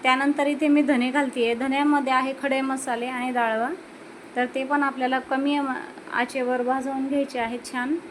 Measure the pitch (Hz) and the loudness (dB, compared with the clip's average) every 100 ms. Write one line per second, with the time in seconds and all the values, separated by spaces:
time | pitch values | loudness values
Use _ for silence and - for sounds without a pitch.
0 | 262 262 277 285 285 285 302 294 294 269 | 4 4 4 2 2 2 4 6 6 4
1 | 247 269 277 254 233 233 262 269 294 285 | 2 2 0 2 0 2 0 2 4 4
2 | 262 262 262 269 277 269 269 269 262 233 | 4 2 0 -2 0 0 0 -4 -2 -4
3 | 247 254 247 247 226 220 240 359 - - | -4 -4 -2 0 0 0 -2 -4 -12 -20
4 | - - - - 247 262 262 285 285 262 | -20 -20 -8 -2 -2 -2 0 0 0 0
5 | 254 262 247 269 277 285 277 254 - - | 0 0 0 0 0 0 0 -4 -8 -14
6 | - - 254 269 247 254 247 262 262 269 | -6 -2 -2 -2 -2 0 0 0 -2 -4
7 | 269 285 277 254 226 240 - 254 247 330 | -2 0 -2 -2 -4 -6 -6 -6 -2 -4
8 | - | -6